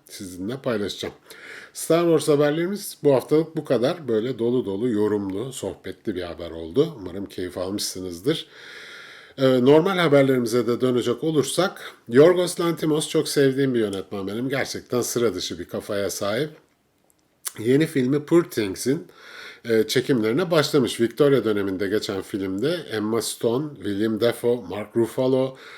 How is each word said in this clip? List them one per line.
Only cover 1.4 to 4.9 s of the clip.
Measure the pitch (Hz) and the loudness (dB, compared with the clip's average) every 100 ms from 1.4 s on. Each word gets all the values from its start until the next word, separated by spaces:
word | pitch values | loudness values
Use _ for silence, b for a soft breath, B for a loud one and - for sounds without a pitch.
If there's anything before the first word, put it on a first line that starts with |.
| B B B | B B B
Star | - - 165 | -8 0 2
Wars | 170 156 143 | 4 2 4
haberlerimiz | 147 147 156 175 202 - - | 2 2 0 -2 -6 -10 -2
bu | 147 | 4
haftalık | 131 - 151 160 160 | 4 4 2 0 -4
bu | |
kadar. | 139 127 123 175 135 | -2 0 0 -2 -2
Böyle | 110 117 117 | 0 0 -2
dolu | 117 123 | 0 0
dolu, | 98 98 | 0 -2
yorumlu, | 123 | 0